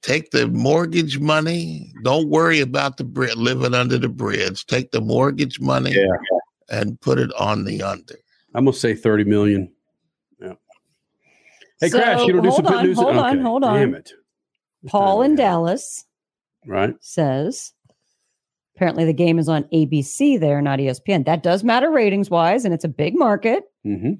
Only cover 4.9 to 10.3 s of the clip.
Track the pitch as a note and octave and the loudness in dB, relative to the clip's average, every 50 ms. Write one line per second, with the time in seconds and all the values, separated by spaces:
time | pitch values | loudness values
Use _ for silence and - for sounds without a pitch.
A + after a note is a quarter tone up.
4.9 | - A#2 A2 A2 A#2+ A#2+ C3 C#3+ C#3+ C3+ C#3+ C3 B2+ - B2+ C3 C3 C3 B2+ C3 | -4 -4 -2 0 0 2 2 0 0 -2 -4 -6 -4 -6 -2 -2 0 0 0 0
5.9 | C3+ G2 G2 F#2+ F#2 F2 - - F#2 F2 - _ _ _ _ _ - G#2+ A2 G#2+ | 0 2 2 2 0 -2 -2 -2 -2 -2 -2 _ _ _ _ _ -6 -4 -4 -4
6.9 | A2+ B2 _ C#3 C3 B2+ B2+ C3+ - - G2 G2+ G#2+ G#2 G2+ G2 - G2+ G2+ G2 | -6 -6 _ 0 0 0 0 -2 -2 -4 -2 -2 -2 -2 -4 -6 -6 -6 -6 -6
7.9 | G2 F#2+ - _ - - _ _ _ _ _ _ _ A#2 C3 C3+ C3 - - A#2+ | -8 -8 -12 _ -20 -20 _ _ _ _ _ _ _ 0 2 2 0 2 0 -2
8.9 | A2 A2 - A#2 G#2+ G#2 G#2+ G2 G#2 G#2 G#2 G#2 G#2 G2 F#2+ F2 _ _ _ _ | -2 0 0 2 2 2 2 2 2 2 4 2 2 2 -2 -6 _ _ _ _
9.9 | _ _ _ _ _ _ _ _ | _ _ _ _ _ _ _ _